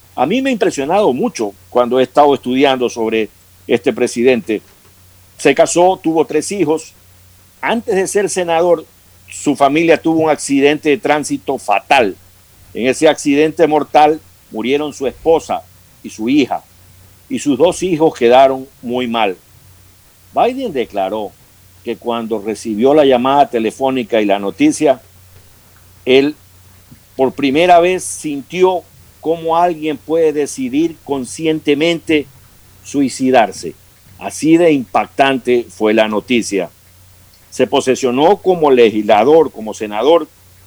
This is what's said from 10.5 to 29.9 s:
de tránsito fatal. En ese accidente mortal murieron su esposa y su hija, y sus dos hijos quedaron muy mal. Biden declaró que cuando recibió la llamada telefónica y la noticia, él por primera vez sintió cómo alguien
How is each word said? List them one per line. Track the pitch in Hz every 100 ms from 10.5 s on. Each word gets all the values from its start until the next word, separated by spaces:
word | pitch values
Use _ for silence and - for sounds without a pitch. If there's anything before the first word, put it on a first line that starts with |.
| 139 139 151 156
de | 139
tránsito | 139 151 139 143 - 135
fatal. | - 101 - 139 107 87 - _ _ _ - 98
En | 107
ese | 123 156
accidente | 143 151 143 156 156 156
mortal | 151 143 156 151 156 - _ _
murieron | 107 113 143 151
su | - 131
esposa | - - 165 - - - _ _ _
y | 82
su | - 110
hija, | 143 123 90 - _ _ _ - _ _
y | 127
sus | 147 131
dos | 165 165
hijos | 180 160 160
quedaron | - 117 123 135 135 131 _
muy | 120 123 123
mal. | 117 107 90 _ _ _ - _ _ _ _ _
Biden | 131 214 262 254
declaró | 143 110 98 95 107 101 - _ _ _ _
que | - 107
cuando | 117 117 113 110 101
recibió | 104 113 104 127
la | 151 139
llamada | 127 127 139 139
telefónica | 120 110 - 131 131 113 113
y | 104
la | 101
noticia, | 98 95 147 - 151 - - _ - - - _ _ _ _ _ -
él | 131 139 151 _ _ _ _ _ - _ -
por | 131
primera | - 143 139 175 175
vez | 175 185
sintió | - - 156 143 127 170 185 185 - _ - _
cómo | 151 165 165 165
alguien | 175 156 156